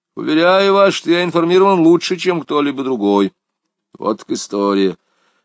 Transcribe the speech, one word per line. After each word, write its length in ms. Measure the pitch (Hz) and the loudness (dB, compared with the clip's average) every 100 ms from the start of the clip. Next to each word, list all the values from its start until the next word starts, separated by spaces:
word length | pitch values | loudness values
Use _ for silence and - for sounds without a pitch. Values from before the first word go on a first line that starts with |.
| _ - | _ -10
Уверяю 580 | 117 156 175 190 196 | -4 0 2 2 2
вас, 200 | 196 196 | 2 2
что 160 | - 160 | 0 -2
я 140 | 170 | -2
информирован 560 | 175 170 165 180 196 185 | 0 -2 0 2 4 4
лучше, 360 | 160 170 - 185 | 4 2 0 -6
чем 240 | 170 175 | -4 -4
кто-либо 420 | 139 147 143 131 | -2 -2 -2 -4
другой. 500 | 131 123 101 101 98 - _ _ _ _ _ - | -6 -2 0 2 0 -4 _ _ _ _ _ -10
Вот 220 | - 107 | -6 -6
так 100 | - | -6
история. 680 | 113 - 101 101 98 95 87 _ _ _ _ | -10 -8 -4 -2 0 -2 -4 _ _ _ _